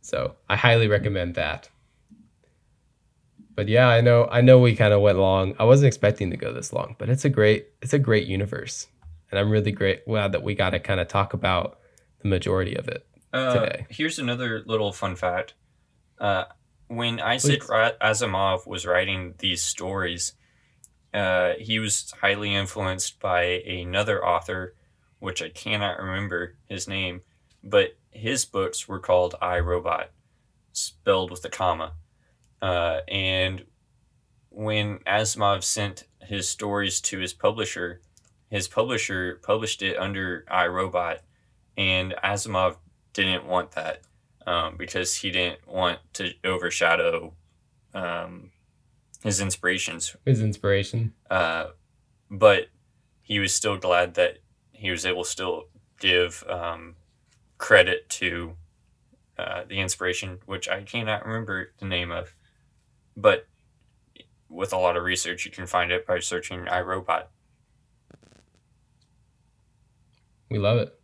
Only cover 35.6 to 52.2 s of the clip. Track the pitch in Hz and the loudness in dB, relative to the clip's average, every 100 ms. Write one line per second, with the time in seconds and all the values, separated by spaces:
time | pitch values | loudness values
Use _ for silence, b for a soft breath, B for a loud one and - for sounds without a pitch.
35.6 | - - 101 92 - _ 101 101 92 - | -2 -4 -4 -8 -20 _ -10 -6 -6 -6
36.6 | 104 101 98 - - 98 90 - 104 110 | -4 -2 -2 -4 -6 -6 -8 0 -2 0
37.6 | 107 92 87 87 _ _ _ _ _ 101 | -6 -6 -8 -10 _ _ _ _ _ -6
38.6 | 87 - 131 117 - 95 90 87 - 110 | -2 -2 0 -2 -4 -4 -4 -6 -2 -2
39.6 | 117 - 98 - 98 98 92 87 - 90 | -2 -4 -4 -2 -4 -4 -6 -8 -4 0
40.6 | 87 92 92 87 85 80 _ _ _ _ | 0 0 -2 -2 -4 -6 _ _ _ _
41.6 | _ - 95 92 92 90 98 101 113 95 | _ -4 0 0 -2 -4 -4 -4 -2 0
42.6 | 92 - _ _ _ - 95 90 73 90 | 0 -2 _ _ _ -2 -2 -2 -2 -2
43.6 | 85 - 80 80 _ _ _ _ - 85 | -2 -8 -8 -10 _ _ _ _ -4 -4
44.6 | 80 85 87 92 87 - 98 90 90 - | -4 -8 -8 -6 -4 -4 -4 -2 -4 -6
45.6 | - 92 90 85 _ - 92 - 92 90 | -10 -4 -2 -4 _ -10 -10 -6 -4 -4
46.6 | 87 - 85 85 85 82 82 - _ _ | -4 0 2 2 0 -2 -8 -20 _ _
47.6 | _ _ _ 98 87 85 87 90 90 _ | _ _ _ -8 -6 -6 -10 -16 -20 _
48.6 | _ _ _ _ _ - 107 104 98 - | _ _ _ _ _ -8 -4 -2 -4 -2
49.6 | 90 92 - 85 - - - 120 107 101 | -2 -2 -4 -8 -10 -6 0 2 0 -2
50.6 | 101 98 98 117 113 - _ 95 82 82 | 0 0 0 -4 -4 -8 _ 0 0 -2
51.6 | 78 - _ _ _ _ | -8 -14 _ _ _ _